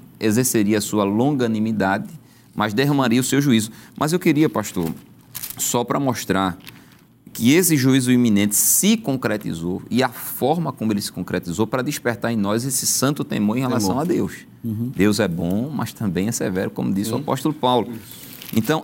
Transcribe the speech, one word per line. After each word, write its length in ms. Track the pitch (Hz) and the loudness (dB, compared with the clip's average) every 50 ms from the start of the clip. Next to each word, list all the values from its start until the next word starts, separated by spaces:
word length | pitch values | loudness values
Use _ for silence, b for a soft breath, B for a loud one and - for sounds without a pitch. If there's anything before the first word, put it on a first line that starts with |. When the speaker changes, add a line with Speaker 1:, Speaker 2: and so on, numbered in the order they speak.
| - - - - | -20 -20 -10 -2
Speaker 1:
exerceria 600 | 104 110 104 123 131 - - 113 104 101 110 104 | 0 2 2 2 2 2 2 2 2 4 2 2
a 20 | |
sua 240 | 104 - - 107 101 | 0 0 0 2 2
longanimidade, 1040 | 98 101 110 127 143 151 131 123 113 110 107 107 113 110 104 98 95 98 107 - - - - b b b b b b b | 2 2 2 2 2 2 0 0 0 0 0 0 -2 0 0 0 0 0 -2 -4 -8 -14 -20 b b b b b b b
mas 200 | - 107 110 101 | -4 -2 0 0
derramaria 480 | 117 135 143 147 139 131 117 113 127 | 0 2 2 2 2 2 4 2 2
o 20 | 127 | 2
seu 180 | - 135 139 | 2 0 2
juízo. 300 | 143 147 117 110 107 110 B B B B B | 4 4 4 2 2 -2 B B B B B
Mas 140 | - 143 156 | -4 -2 0
eu 80 | 170 180 | 0 2
queria, 300 | - 175 147 147 156 147 | 2 2 4 4 4 2
pastor, 420 | - - 104 - - 98 85 80 - - - - - - - - - - - - - | 2 -2 -4 -4 -4 -4 -4 -4 -6 -8 -14 -20 -20 -20 -20 -18 -14 -14 -12 -12 -8
só 280 | - - - - 120 120 | -6 -4 -2 0 0 0
pra 120 | - 143 | 0 -2
mostrar 600 | 147 143 131 117 - - - 95 95 95 92 87 - B B B B B B B B B B _ _ _ - | 0 0 0 -2 -4 -2 -2 0 2 2 0 -2 -6 B B B B B B B B B B _ _ _ -18
que 220 | - - 117 120 139 | -6 2 4 6 6
esse 240 | 180 190 - 160 | 6 6 4 4
juízo 340 | 135 123 135 131 135 127 123 | 4 4 4 4 4 4 4
iminente 420 | 127 123 123 117 104 101 104 104 104 | 4 4 4 4 4 4 2 2 2
se 440 | - - - - - - 202 226 | 0 2 2 2 4 4 4 4
concretizou 840 | 220 - - 135 127 123 113 104 107 110 107 95 82 82 87 92 - - - | 2 0 -4 -4 -2 -2 -2 -2 -2 -4 -6 -6 -4 -4 -4 -4 -6 -6 -2
e 140 | 107 120 127 | 0 2 2
a 60 | 127 | 0
forma 640 | 120 - - - - - 123 127 160 175 160 151 120 | -2 -8 -10 -10 -4 -2 0 0 0 0 -2 -4 -4
como 180 | - 110 110 | -4 -2 0
ele 100 | 107 101 | 0 0
se 100 | - - | -2 -6
concretizou 540 | - - 90 - - 90 - 87 82 98 113 | -6 -8 -6 -4 -4 -4 -4 -4 -2 -2 -2
pra 160 | 107 - 127 | 0 0 -2
despertar 520 | 127 147 139 - - 120 113 104 - 117 117 | -2 -4 -6 -4 -4 -4 -4 -2 -2 -2 -2
em 20 | |
nós 300 | 110 98 98 104 117 123 | 0 0 0 -2 -2 -2
esse 200 | 139 131 - - | -2 -4 -2 -2
santo 380 | - - - 131 135 147 - - | -2 0 0 0 0 0 -2 -4
temor 320 | - - - 104 104 110 | -4 -2 0 0 0 0
em 60 | 127 | 0
relação 300 | 135 127 131 123 101 92 | -2 -2 0 0 0 0
Speaker 2:
Temor. 100 | - 131 | 0 0
Speaker 1:
a 40 | 156 | 0
Deus. 280 | 180 - - 101 87 - - - - - - | 0 0 0 -2 -4 -6 -12 -18 -20 -18 -10
Speaker 3:
Uhum. 300 | - 117 107 110 117 127 131 | -8 -6 -4 -4 -6 -6 0
Speaker 1:
Deus 280 | 90 95 107 104 110 | 2 2 2 4 2
é 60 | 110 | 0
bom, 440 | 90 82 85 87 85 95 104 123 156 160 | 0 0 -2 -2 0 0 -2 -2 -2 -4
mas 200 | - 127 120 - | -4 -4 -6 -6
também 340 | - 113 101 80 90 95 | -4 -4 -2 -2 0 -2
é 60 | 113 117 | -2 -2
severo, 360 | - - 117 90 92 104 113 | -4 -4 -2 -2 -2 -4 -4
como 240 | - - 123 120 101 | -4 -4 -4 -2 -2
disse 180 | 98 104 - | -2 -2 -2
o 40 | - | -4
Speaker 2:
Sim. 60 | 131 | -4
Speaker 1:
apóstolo 340 | 147 - 127 135 - 156 151 | -2 -2 -4 -2 -2 -4 -2
Paulo. 320 | 151 - 127 123 120 104 123 | 0 0 2 2 2 0 -2
Speaker 2:
Isso. 380 | 117 107 98 - - - - - - - - - - | -8 -12 -14 -16 -18 -18 -18 -18 -18 -18 -16 -2 -2
Speaker 1:
Então, 260 | 110 107 120 156 160 | 0 2 2 0 0